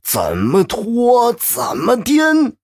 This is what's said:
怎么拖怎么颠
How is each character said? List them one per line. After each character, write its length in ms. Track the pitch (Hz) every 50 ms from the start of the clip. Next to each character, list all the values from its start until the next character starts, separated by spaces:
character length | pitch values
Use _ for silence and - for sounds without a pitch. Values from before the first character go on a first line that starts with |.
怎 360 | _ - - 107 87 78 82 87
么 260 | 98 117 143 196 185
拖 680 | - - 220 214 214 233 240 240 240 247 247 240 240 240
怎 420 | 240 - - - - - - -
么 220 | - 160 208 247 247
颠 580 | 190 - 285 302 311 311 311 311 302 240 - _